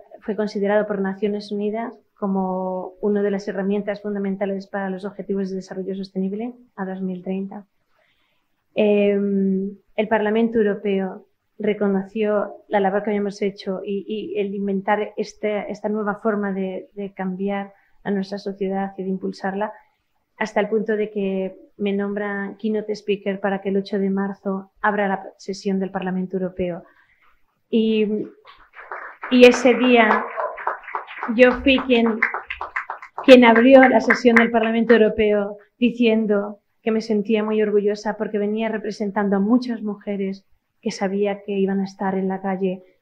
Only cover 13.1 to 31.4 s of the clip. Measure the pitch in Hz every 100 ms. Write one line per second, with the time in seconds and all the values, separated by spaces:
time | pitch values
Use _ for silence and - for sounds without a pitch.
13.1 | 208 202 196 202 196 - 185 - 196 -
14.1 | 214 - 208 202 202 202 196 196 208 208
15.1 | - 208 - 214 208 - 190 240 214 208
16.1 | 202 226 208 202 190 190 185 190 202 196
17.1 | 196 190 185 196 202 196 _ _ _ -
18.1 | 202 190 202 196 196 190 190 196 190 190
19.1 | 190 196 190 196 196 185 - _ _ _
20.1 | _ _ _ 214 220 202 220 208 214 214
21.1 | 208 196 190 190 190 - - 202 202 202
22.1 | 202 208 202 196 - 220 214 208 208 -
23.1 | 196 202 196 196 190 196 196 196 202 196
24.1 | 196 196 196 202 190 190 _ 214 202 196
25.1 | 190 - _ - 190 202 190 185 190 185
26.1 | 185 185 190 180 180 180 175 - _ _
27.1 | _ _ _ _ _ _ 226 220 220 208
28.1 | 214 - - - - - - - - -
29.1 | - - 254 247 240 262 233 254 233 214
30.1 | 208 - - - - - - - - -
31.1 | - - 226